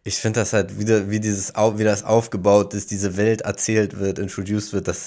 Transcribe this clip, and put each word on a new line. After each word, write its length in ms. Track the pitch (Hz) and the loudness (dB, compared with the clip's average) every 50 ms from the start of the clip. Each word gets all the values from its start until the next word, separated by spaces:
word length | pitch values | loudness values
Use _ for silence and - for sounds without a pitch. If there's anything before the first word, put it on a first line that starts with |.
| - | -10
ich 120 | 107 - - | -8 -8 -4
find 200 | - 110 107 117 | -2 -2 0 0
das 160 | 101 - - | -2 0 0
halt, 260 | 104 95 92 98 101 | 0 0 0 -4 -4
wie 60 | 104 | 0
der, 240 | 110 110 107 98 101 | 2 2 2 2 2
wie 100 | 107 107 | -2 -2
dieses 340 | 107 107 101 98 92 - - | 0 -2 -2 -2 -4 -6 0
Au-, 220 | 110 107 113 104 104 | 2 2 2 2 2
wie 60 | 107 | 2
das 200 | 107 104 98 - | 2 2 0 0
aufgebaut 680 | - 110 113 113 - - 95 90 101 101 104 98 - - | 2 2 2 2 0 -6 0 4 6 6 6 4 2 -4
ist, 180 | 101 - - | -8 -6 -4
diese 260 | 104 98 101 98 90 98 | -6 -2 -2 -2 0 2
Welt 240 | 104 113 113 107 | 2 2 2 0
erzählt 580 | - 104 98 - - - 110 110 104 98 - 101 | -2 -6 -4 -4 -2 0 2 2 2 2 -2 -2
wird, 200 | 98 98 90 - | -2 -2 -2 -2
introduced 520 | 98 95 - - 95 98 104 104 101 - - | -6 -6 -6 -6 -4 -2 -2 -2 -2 -2 -4
wird, 140 | 98 92 92 | -4 -2 -2
das 120 | 87 - - | -6 -6 -8